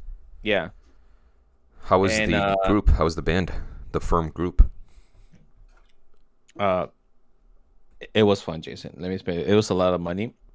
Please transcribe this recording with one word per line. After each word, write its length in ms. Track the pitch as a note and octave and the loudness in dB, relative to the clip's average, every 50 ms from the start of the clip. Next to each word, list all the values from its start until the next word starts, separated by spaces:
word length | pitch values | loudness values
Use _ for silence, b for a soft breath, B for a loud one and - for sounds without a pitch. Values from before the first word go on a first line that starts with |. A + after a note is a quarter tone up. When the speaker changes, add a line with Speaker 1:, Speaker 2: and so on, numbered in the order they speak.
| - - - - - - - - | -14 -16 -16 -18 -18 -20 -18 -10
Speaker 1:
Yeah. 280 | - G#2+ G#2 F#2+ E2 E2+ - - - - - - - _ - - _ _ _ _ _ _ _ _ _ _ _ - - | -4 -2 0 0 -2 -4 -10 -18 -20 -20 -20 -20 -20 _ -20 -20 _ _ _ _ _ _ _ _ _ _ _ -12 -4
Speaker 2:
How 160 | - G2 F#2 | 2 2 4
was 180 | G2 F#2+ G#2+ A2 | 4 4 2 0
Speaker 1:
And, 160 | G#2+ G#2+ G#2 | 0 0 0
Speaker 2:
the 40 | G2+ G2 | 0 0
Speaker 1:
uh, 240 | G2 G2 G2 F#2+ F#2+ | 0 0 0 0 2
Speaker 2:
group? 220 | G2 G#2 - - | 2 2 6 4
How 140 | - - E2 | 4 6 4
was 120 | E2 D#2+ | 0 0
the 60 | E2 | -2
band? 300 | D2 - D#2+ F#2 F2+ D#2+ B B B B B B B B | -2 0 0 0 0 -2 B B B B B B B B
The 80 | - E2 | -8 -6
firm 300 | - - F2+ F2 E2 D#2 | -2 0 0 0 0 -2
group? 360 | - - E2+ F2+ - - - - - - - - - - - _ _ - - - - - - - - - - - - _ _ _ - - - - - - - - _ _ _ _ - - | -4 -6 -6 0 6 6 6 6 6 -8 -18 -20 -20 -20 -20 _ _ -20 -20 -20 -20 -20 -20 -20 -20 -20 -20 -20 -20 _ _ _ -20 -20 -20 -20 -20 -20 -20 -20 _ _ _ _ -8 -4
Speaker 1:
Uh, 280 | G2+ G2 F#2 F2+ E2+ - _ _ _ _ _ - _ - - _ _ _ - - - _ _ - - - - - - - - | -2 0 0 0 -2 -6 _ _ _ _ _ -20 _ -20 -20 _ _ _ -20 -20 -20 _ _ -20 -20 -20 -20 -20 -14 -4 0
it 100 | G#2+ A2 | 2 4
was 180 | G2+ G2 G2 | 4 2 0
fun, 200 | - - E2 D#2+ | -2 -8 -10 -10
Jason. 320 | D#2+ - - - - - - - | -10 -14 -14 -14 -16 -16 -14 -10
Let 100 | E2+ F#2 | -8 -8
me 60 | F#2+ | -8
explain. 240 | F#2+ - - F2 E2+ | -8 -6 -6 -6 -4
It 140 | D#2 - G2+ | 0 2 2
was 160 | G#2+ G#2+ - | 2 2 2
a 40 | G2 | 0
lot 200 | F2+ F#2 F2+ F2+ | 0 2 2 0
of 80 | F2 | 0
money, 320 | E2+ E2+ F2 F#2+ G#2+ B2 - _ _ - - | -4 -6 -6 -6 -8 -10 -10 _ _ -20 -20